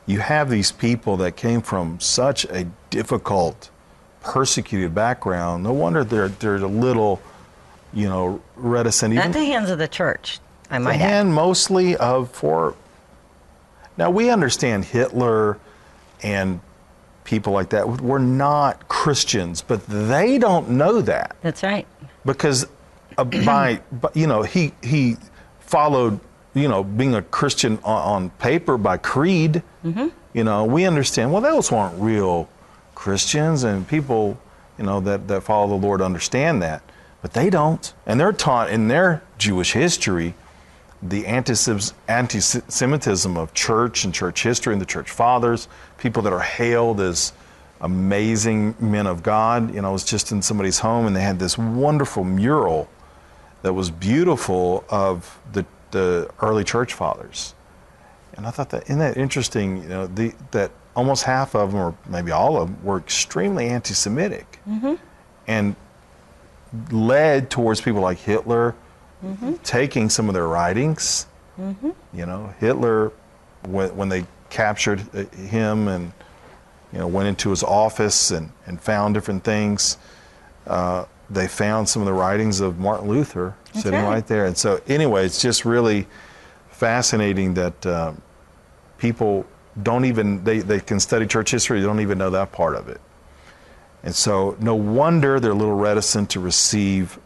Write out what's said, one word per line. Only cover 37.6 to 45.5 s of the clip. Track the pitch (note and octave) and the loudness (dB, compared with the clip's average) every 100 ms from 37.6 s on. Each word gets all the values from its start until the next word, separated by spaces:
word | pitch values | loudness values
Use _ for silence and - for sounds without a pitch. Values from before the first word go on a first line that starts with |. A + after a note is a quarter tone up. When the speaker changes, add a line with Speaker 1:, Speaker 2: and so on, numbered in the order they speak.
| D#3 E3 - - - | 2 0 -6 -10 -2
Speaker 1:
And | A#2 | 2
they're | F#3 | 2
taught | - D3+ A#2+ G2 | 2 2 2 2
in | A2 A2 | 2 2
their | D3 F#3 D#3 - - | 4 4 2 -4 -4
Jewish | G#2 F#2 F2 | 0 0 2
history | A2+ E3+ - - F2 E2+ - - - - - - - | 2 2 0 -2 -2 -2 -6 -16 -20 -20 -20 -20 -14
the | F2+ G2+ G2+ | -6 -4 -2
anti-Sem-, | B2 B2 A2 - G#2 - - - | -2 0 0 0 -2 -4 -8 -2
anti-Semitism | A#2 A#2+ G#2+ - B2 - - B2+ D3 A2+ F#2 F#2+ E2+ | 0 0 0 -2 -2 -4 -2 0 0 0 0 0 -4
of | D#2+ | -4
church | - - A2 A#2+ - G2 | -4 0 2 2 -2 -4
and | |
church | - F2+ - | -4 -4 -2
history | A2+ A#2+ B2+ | -2 0 -2
and | G2+ | -2
the | F#2 | -4
church | E2+ - | -8 -6
fathers, | - A#2+ B2 A#2 | 0 2 4 2